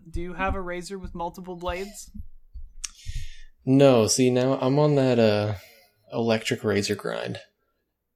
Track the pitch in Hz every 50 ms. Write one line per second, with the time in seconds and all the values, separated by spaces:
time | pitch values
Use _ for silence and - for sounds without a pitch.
0 | - 165 160 - 175 180 175 175 190 190 190 196 185 175 175 175 170 165 196 190
1 | 185 170 - 175 170 175 175 190 180 185 180 170 175 180 175 180 196 202 190 -
2 | - - - 208 - - - - - - - - - - - - - - - -
3 | - - - - - - - - - - _ _ _ 127 131 139 143 135 127 117
4 | 107 104 - - 127 127 123 127 127 131 135 131 131 127 139 147 151 151 147 139
5 | 131 131 123 117 113 107 104 104 104 107 104 - - - - _ _ _ _ _
6 | _ _ - 123 117 117 110 113 - - 123 - - 107 101 101 101 - 104 98
7 | - 57 57 57 58 62 - - - _ _ _ _ _ _ _ _ _ _ _
8 | _ _ _